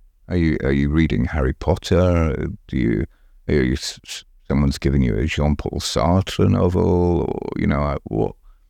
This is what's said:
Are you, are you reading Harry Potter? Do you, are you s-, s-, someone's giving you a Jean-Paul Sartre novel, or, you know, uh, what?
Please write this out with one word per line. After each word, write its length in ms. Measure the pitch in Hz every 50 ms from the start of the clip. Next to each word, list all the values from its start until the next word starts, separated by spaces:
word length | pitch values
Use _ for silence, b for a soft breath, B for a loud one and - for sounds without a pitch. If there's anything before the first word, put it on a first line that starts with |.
| - - _ _ _ -
Are 80 | 90
you, 200 | 90 82 80 76 - -
are 80 | 67
you 180 | 69 69 71 71
reading 360 | 73 82 80 76 - - -
Harry 280 | 82 - 76 67 65 69
Potter? 920 | - - - 82 - - - - 85 92 90 87 85 82 78 65 - - 80 - - -
Do 100 | - -
you, 280 | 65 - 58 110 - - - _ _ _ - - - - -
are 40 | 76 73 64
you 100 | 64 65
s-, 260 | - - - - - -
s-, 180 | - - - - _ - - _
someone's 300 | - 65 69 71 67 65
giving 240 | - - 69 67 71
you 160 | 64 58 52
a 80 | 52 65
Jean-Paul 540 | 78 - - 73 76 73 - - - - -
Sartre 680 | - - - - 62 82 90 95 92 - - - 101
novel, 760 | 98 98 95 92 90 92 90 90 90 90 87 87 87 85 -
or, 380 | - - - - - - - -
you 60 | -
know, 160 | - 71 71
uh, 160 | 71 73 69 - -
what? 320 | - 52 53 53 - - _ _ - - _ _ _